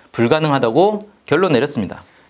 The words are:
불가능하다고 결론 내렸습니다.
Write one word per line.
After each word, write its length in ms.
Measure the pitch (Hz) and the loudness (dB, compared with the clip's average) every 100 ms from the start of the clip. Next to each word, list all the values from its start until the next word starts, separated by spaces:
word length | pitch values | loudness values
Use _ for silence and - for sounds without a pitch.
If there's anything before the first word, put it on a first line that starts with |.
| _ | _
불가능하다고 960 | - 117 156 156 139 117 123 196 208 - _ - | -2 0 2 0 0 0 2 2 0 -10 _ -2
결론 280 | 147 185 | 0 2
내렸습니다. 500 | 131 143 135 92 - - _ | 0 -2 -4 -8 -10 -20 _